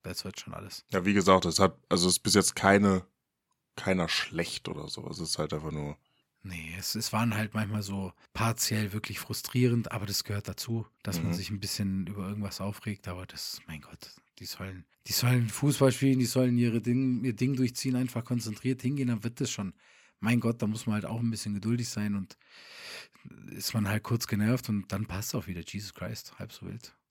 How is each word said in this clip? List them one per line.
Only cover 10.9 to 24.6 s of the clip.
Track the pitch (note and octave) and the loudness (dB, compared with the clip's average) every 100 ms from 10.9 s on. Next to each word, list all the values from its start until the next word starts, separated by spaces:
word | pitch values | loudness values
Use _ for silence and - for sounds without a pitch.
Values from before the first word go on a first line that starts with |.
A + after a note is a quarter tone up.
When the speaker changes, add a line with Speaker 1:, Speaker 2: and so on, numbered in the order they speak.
| _ | _
Speaker 1:
dass | - F2 | -6 -2
man | - | -2
Speaker 2:
Mhm. | F2 | -2
Speaker 1:
sich | F#2+ | -4
ein | G2+ | -6
bisschen | G2 - G2 F#2+ F2+ | -6 -2 -2 -2 -4
über | G2+ F#2+ | -6 -6
irgendwas | G#2 G2+ - | -4 -6 -4
aufregt, | G2 G2+ - G2+ - | -6 -6 -6 -6 -8
aber | F2+ F#2 | -10 -10
das, | - - - - | -12 -10 -12 -12
mein | D#2 | -14
Gott, | - - - - _ - | -14 -20 -20 -20 _ -16
die | A#2 | -14
sollen, | - F#2+ F#2 - _ - | -10 -10 -12 -18 _ -4
die | |
sollen | G2+ B2 B2 A2+ | 2 4 4 2
Fußball | - C#3+ C#3 C3+ | 2 2 6 6
spielen, | A#2+ C3+ C3 | 6 4 4
die | A#2+ | 4
sollen | C3 B2+ A#2+ | 4 4 4
ihre | A#2+ A2+ | 4 2
Ding, | A#2+ B2 C3 B2 | 2 2 2 0
ihr | B2 | 0
Ding | G#2 B2+ C#3 | 0 0 2
durchziehen, | B2+ A#2+ C3+ B2 | 0 0 -2 0
einfach | B2+ A#2+ A#2 | 0 -4 -2
konzentriert | B2 A2 G#2 B2+ B2+ | -2 -2 -4 -2 0
hingehen, | B2+ C#3+ B2 | -2 0 0
dann | A2+ | 0
wird | A2+ A#2+ | -4 -4
das | B2+ | -4
schon. | - G2 - _ _ _ _ | -2 -6 -8 _ _ _ _
Mein | G#2+ A#2+ | 2 4
Gott, | A#2 A#2 | 2 0
da | G#2+ | -2
muss | A2 - | -2 0
man | G#2 | -2
halt | - | -2
auch | A#2 | -2
ein | A#2 | -2
bisschen | A2 G#2+ | -2 -4
geduldig | G2+ G#2+ A#2+ A2+ | -4 0 0 -2
sein | - G#2 | -4 -2
und | G2+ F#2 - _ - - - - - - _ - - - | -2 -4 -14 _ -20 -20 -18 -16 -16 -18 _ -20 -18 -14
ist | - - | -8 -4
man | A#2 G2 | 0 0
halt | G#2+ | -2
kurz | - A#2 - | 0 -2 0
genervt | G2+ G#2+ B2 | 2 2 2